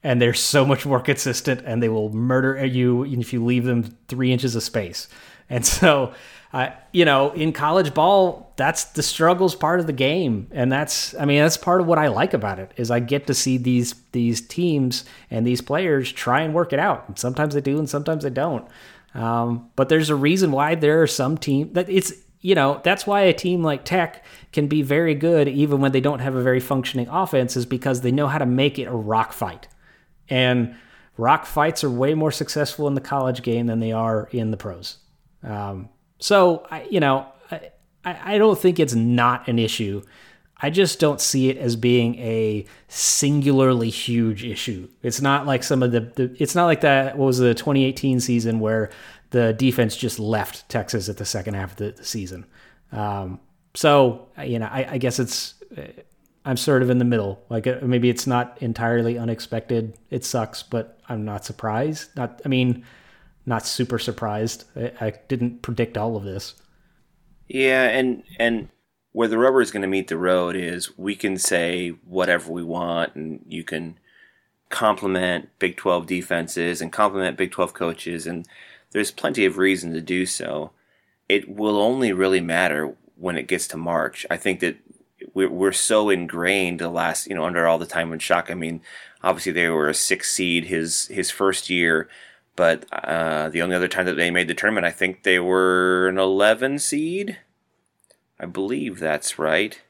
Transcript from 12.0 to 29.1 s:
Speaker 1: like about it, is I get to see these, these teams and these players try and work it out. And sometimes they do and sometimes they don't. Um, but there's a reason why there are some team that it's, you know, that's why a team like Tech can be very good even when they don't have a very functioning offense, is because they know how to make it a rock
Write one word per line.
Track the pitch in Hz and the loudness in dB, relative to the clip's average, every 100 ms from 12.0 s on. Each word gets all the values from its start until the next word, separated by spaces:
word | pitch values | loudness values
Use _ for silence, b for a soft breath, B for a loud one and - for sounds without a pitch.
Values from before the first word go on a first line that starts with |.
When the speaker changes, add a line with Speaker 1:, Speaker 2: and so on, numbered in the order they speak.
| 151 | 2
Speaker 1:
like | 104 180 | 2 0
about | 131 101 95 | 0 -2 -6
it, | 95 - | -10 -8
is | 117 | -2
I | 120 | 0
get | 120 139 139 | 0 -2 0
to | |
see | 135 135 127 | -2 0 0
these, | 123 123 120 - _ | 2 2 0 -6 _
these | 123 117 113 | -2 0 0
teams | - - 175 147 127 123 - B B | -4 -2 0 2 0 -2 -10 B B
and | 117 117 | -2 0
these | 123 | 0
players | - 147 190 139 120 | -2 -2 2 0 0
try | - - 131 | -6 0 0
and | 160 | 2
work | 156 165 | 0 0
it | 139 | 0
out. | 190 131 - | 0 -2 -6
And | 98 | -6
sometimes | 123 131 151 | -4 -2 -2
they | 143 | 0
do | 139 143 | 0 -2
and | 147 | -2
sometimes | 147 147 156 | -4 -2 -4
they | 147 | -4
don't. | 127 160 123 - B B B B | -2 -2 -4 -8 B B B B
Um, | 127 113 117 120 117 - - | -6 -2 0 0 -4 -6 -2
but | 135 | 2
there's | 160 151 | 2 2
a | 147 | 2
reason | 147 185 180 | 2 4 2
why | 135 147 170 | 2 0 2
there | 147 160 | 4 6
are | 156 | 4
some | - 131 156 | 2 -2 -2
team | - 139 151 | 0 0 0
that | 175 180 | -2 2
it's, | 190 - - _ _ | 0 0 -10 _ _
you | 180 180 | 2 4
know, | 139 143 | 4 2
that's | 175 196 - | 2 0 2
why | 202 | 4
a | 190 | 4
team | 165 180 180 | 4 0 0
like | 160 143 | 0 -2
Tech | - 196 165 - B B B | 0 0 0 -6 B B B
can | - 147 | -2 2
be | 151 | 2
very | 135 143 165 147 | 2 2 2 2
good | 160 165 143 | 4 4 4
even | 135 147 139 | 4 2 4
when | 139 | 4
they | 135 | 4
don't | 139 139 | 2 0
have | 135 131 | -2 0
a | |
very | 127 127 | 2 2
functioning | 127 135 123 131 120 | 2 -2 0 -4 -2
offense, | 160 185 139 123 127 | -2 0 0 0 -2
is | 120 | -2
because | 127 139 127 | -2 -2 0
they | 127 | 0
know | 135 143 | 2 0
how | 151 | 0
to | 127 | 0
make | 127 139 135 | 2 2 0
it | 123 | -6
a | 120 | -6
rock | 104 | 0